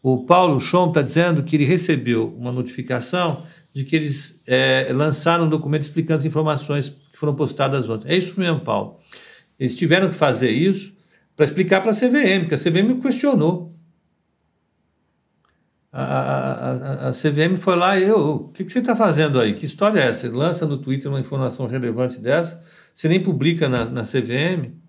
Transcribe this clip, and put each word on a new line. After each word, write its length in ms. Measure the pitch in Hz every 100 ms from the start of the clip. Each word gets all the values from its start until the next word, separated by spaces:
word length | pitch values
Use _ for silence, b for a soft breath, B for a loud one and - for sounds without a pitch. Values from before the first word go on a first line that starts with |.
O 240 | 135 127 -
Paulo 340 | 175 180 135
Schom 320 | - 180 180
tá 120 | 165
dizendo 400 | 131 160 175 160
que 120 | 131 156
ele 80 |
recebeu 720 | 139 180 - 143 117 117 110 -
uma 160 | 123
notificação 920 | 127 123 - 123 120 117 180 170 - B B B
de 140 | 139 135
que 100 | 160
eles, 480 | 151 135 - - -
é, 440 | 127 135 131 131
lançaram 540 | 131 151 139 170 170 165
um 40 |
documento 340 | 156 147 151
explicando 360 | 147 - 165 156
as 60 | 151
informações 640 | 151 156 143 147 143 139
que 280 | - _ -
foram 180 | 151 147
postadas 520 | 147 - 139 135 113
ontem. 240 | 113 123
É 60 | 175
isso 200 | 185 -
mesmo, 220 | 180 151
Paulo. 380 | - 104 104 - B B B B B _
Eles 160 | 131 -
tiveram 340 | 160 175 190
que 60 | -
fazer 340 | 147 123 127
isso 480 | 113 180 196 - _ b b b -
pra 100 | 147
explicar 340 | 175 180 190
pra 140 | 220
C 160 | 214 254
V 100 | 277
M, 200 | 254 190
porque 140 | 165 156
a 20 |
C 120 | 180
V 100 | 170
M 200 | 214 254
questionou. 760 | 269 247 285 240 151 185 - - _ _ _ _ _ _ _ _ _ _ _ _ _ _ _ _ _ _ _ _ _
A, 100 | 135
a, 140 | 131 135
a, 540 | 131 135 131 127 127 127 135 131 135
a, 20 |
a 40 |
C 160 | 120 156
V 140 | 147
M 140 | 165 185
foi 180 | - 180
lá 200 | 180 196
e, 140 | 190
"Ô, 240 | 220 147 151
o 140 | -
que 160 | - 190
que 80 |
você 80 | 254
tá 140 | 247 233
fazendo 440 | 214 151 156 131
aí? 140 | 110
Que 120 | 98 143
história 340 | - 202 214
é 60 | 131
essa? 220 | 113 120
Lança 360 | 120 160 170 156
no 120 | 139
Twitter 320 | 131 135 139
uma 100 | 139
informação 480 | 127 139 131 - 127
relevante 520 | 131 120 113 127 123
dessa? 460 | 110 147 165 - B B B
Você 140 | - 160
nem 140 | 185
publica 480 | 196 143 147 165 143
na, 160 | 123 113
na 180 | 127
C 160 | 107 101
V 140 | 107
M? 480 | 127 160 185 120 -